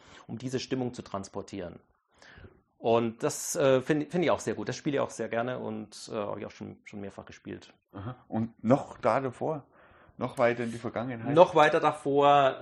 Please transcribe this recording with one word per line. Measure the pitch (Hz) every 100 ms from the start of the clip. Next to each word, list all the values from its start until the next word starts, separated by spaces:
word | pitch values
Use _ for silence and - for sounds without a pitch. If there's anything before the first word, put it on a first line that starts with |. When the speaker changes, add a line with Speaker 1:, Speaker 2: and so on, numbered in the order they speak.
| - - -
Speaker 1:
um | 117
diese | 127 127
Stimmung | - 131 123
zu | 120
transportieren. | - 98 95 101 - 98 87 - _ _ _ _ - - - _ _ _
Und | 120 117 117 110
das, | 147 - - 170
äh, | 139 131
find, | 127 151 151
find | 180
ich | 147
auch | 101
sehr | -
gut. | 104 104
Das | 123
spiele | 156 135
ich |
auch | 117
sehr | - 110
gerne | 113 123 127
und, | 113 110 104 - -
äh, | 117
habe | 104 104
ich | 107
auch |
schon, | - 104 101
schon | - 104
mehrfach | 98 101
gespielt. | 98 - - 98 - _ _
Speaker 2:
Aha. | 98 104 127 -
Und | 113 113 -
noch | 110 143 - -
da | 117 120
davor? | 135 - 131 151 - _ _ _ _ -
Noch | 120 -
weiter | 120 120
in | 117
die | 113
Vergangenheit? | 117 107 127 117 127
Speaker 1:
Noch | 151 175
weiter | 156 151 165
davor, | 151 - 139 143 143 143 135 -